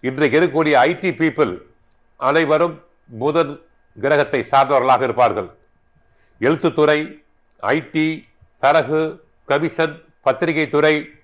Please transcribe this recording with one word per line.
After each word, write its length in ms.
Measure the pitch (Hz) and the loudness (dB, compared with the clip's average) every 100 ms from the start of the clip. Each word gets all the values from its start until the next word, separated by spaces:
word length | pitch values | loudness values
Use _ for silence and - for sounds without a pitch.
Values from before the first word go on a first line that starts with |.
இன்றைக்கு 340 | 127 131 151 139 | -6 0 2 2
இருக்கக்கூடிய 360 | 175 139 156 139 131 | 2 0 2 4 2
ஐ 40 | 175 | 0
டி 100 | 185 127 | -4 -2
பீப்புள் 320 | 160 131 131 90 - _ _ _ _ _ | -2 0 -2 -2 -14 _ _ _ _ _
அனைவரும் 540 | 127 151 156 156 170 151 _ _ _ 117 | -2 0 2 2 0 -4 _ _ _ -6
புதன் 280 | 135 151 165 143 _ _ _ - | -2 0 -2 -6 _ _ _ -6
கிரகத்தை 360 | 139 147 139 135 - | -2 0 0 -2 0
சார்ந்தவர்களாக 520 | 135 135 139 127 123 127 | 0 2 2 2 2 0
இருப்பார்கள். 420 | 117 123 98 90 _ _ _ _ _ _ _ _ _ | 2 0 0 -8 _ _ _ _ _ _ _ _ _
எழுத்துத்துறை, 600 | 120 160 170 151 151 151 151 - _ _ _ _ | -2 0 -2 0 2 2 -4 -14 _ _ _ _
ஐ 160 | 98 147 143 | -4 -4 -4
டி, 120 | 160 156 160 - _ _ _ | -6 -4 -6 -14 _ _ _
தரகு, 380 | 131 156 139 156 156 - _ _ - | 2 2 2 -2 -4 -8 _ _ -4
கமிஷன், 460 | 139 156 - 160 147 _ _ - | -2 -2 -2 -4 -4 _ _ -2
பத்திரிகை 380 | 131 165 156 151 | 0 -2 -2 -2
துறை 180 | 143 151 151 147 _ | 2 2 0 -4 _